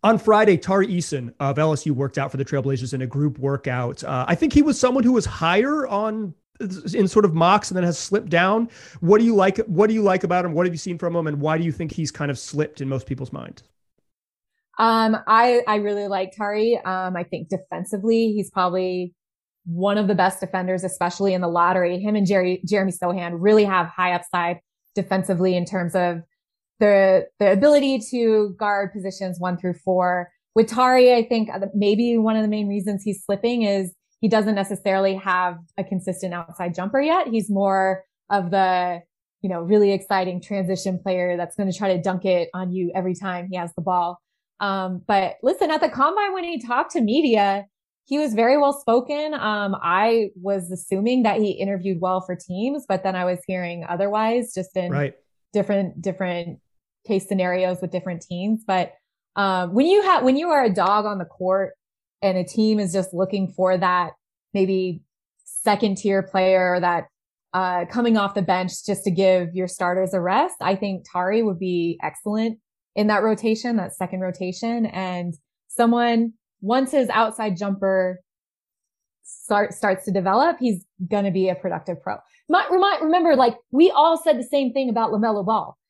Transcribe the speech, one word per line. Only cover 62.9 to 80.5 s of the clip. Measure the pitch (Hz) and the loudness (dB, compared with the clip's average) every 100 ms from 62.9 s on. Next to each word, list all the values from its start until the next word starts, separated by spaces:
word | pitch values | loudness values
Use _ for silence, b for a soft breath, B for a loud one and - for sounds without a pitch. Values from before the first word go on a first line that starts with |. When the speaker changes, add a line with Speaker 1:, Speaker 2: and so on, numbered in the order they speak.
Speaker 2:
just | 190 185 | -2 -2
looking | 175 190 202 185 | -2 -2 -2 -4
for | - 185 185 | 0 0 2
that | 185 180 170 - _ _ _ | 2 0 -2 -8 _ _ _
maybe | 202 190 190 185 170 _ _ _ _ | -2 0 0 -2 -6 _ _ _ _
second | - - - 208 214 190 | -16 -4 0 0 0 0
tier | 208 196 | 0 0
player | 190 190 185 190 180 | 0 0 2 4 2
or | 180 | 2
that, | 180 170 - _ _ _ _ | 0 -2 -4 _ _ _ _
uh, | 190 185 180 175 | -4 -2 -2 -4
coming | 240 240 220 | -2 2 2
off | 202 | 0
the | 202 | -2
bench | 180 185 185 - - | 0 0 -2 -8 -6
just | 196 | -4
to | 202 | -2
give | 175 190 185 175 | 2 4 4 0
your | 180 185 | -4 -6
starters | - 180 185 185 | -4 -2 0 0
a | 190 | -2
rest, | 175 202 349 - | 0 0 0 -2
I | - 196 | -4 -2
think | 202 190 - | -4 -6 -6
Tari | 180 180 220 | -4 0 0
would | 220 175 | 0 -2
be | 185 175 170 165 | -2 -2 -2 -4
excellent | 156 - - 214 226 226 _ _ _ - | -8 -8 -6 -2 -4 -6 _ _ _ -2
in | 214 | 2
that | 208 | 2
rotation, | 220 214 226 220 240 226 | 2 0 0 -2 -2 -2
that | 180 | -4
second | - 185 185 | -6 -6 -4
rotation. | 185 180 185 185 233 233 220 | -6 -6 -8 -6 -6 -2 -4
And | 180 185 180 175 165 _ _ _ | -4 -6 -6 -8 -10 _ _ _
someone, | - 233 240 240 233 233 - _ _ | 0 2 2 2 2 -2 -6 _ _
once | 196 254 269 | -2 0 2
his | 294 240 | 0 2
outside | - 226 220 214 170 | 2 0 0 -6 -4
jumper | 202 196 196 190 185 180 _ _ _ _ _ _ _ _ _ _ | -4 -2 0 2 0 -4 _ _ _ _ _ _ _ _ _ _
start, | - - - 208 202 | -20 -20 -2 0 0
starts | 185 208 190 | -2 -2 -2
to | - | -2
develop, | 196 185 202 311 | -2 2 2 2